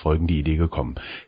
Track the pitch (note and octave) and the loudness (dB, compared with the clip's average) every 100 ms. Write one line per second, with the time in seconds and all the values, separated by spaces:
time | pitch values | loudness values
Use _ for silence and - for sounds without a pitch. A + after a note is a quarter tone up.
0 | D#2 D#2+ E2 D#2 D2 D#2 E2 D2+ A#1+ B1+ | 0 2 2 2 2 2 2 0 -4 -6
1 | - - | -12 -16